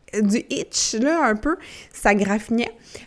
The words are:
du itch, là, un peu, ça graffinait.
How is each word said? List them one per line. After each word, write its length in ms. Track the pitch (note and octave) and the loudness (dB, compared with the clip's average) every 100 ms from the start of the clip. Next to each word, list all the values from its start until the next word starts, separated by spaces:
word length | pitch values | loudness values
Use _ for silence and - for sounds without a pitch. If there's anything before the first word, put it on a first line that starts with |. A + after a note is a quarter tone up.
| - G3+ | -8 0
du 220 | G#3 G#3+ - | 2 2 0
itch, 440 | C#4 - - - A3 | -6 -4 -4 -2 0
là, 300 | C4+ E4 C4 | 2 2 2
un 100 | G#3+ | 2
peu, 200 | - F4+ - - - | 0 -4 -6 -20 -18
ça 200 | - A3 | 0 2
graffinait. 580 | G3+ G3 G#3 - A3+ A#3+ - - - | 4 2 0 0 -2 -2 -6 -20 -20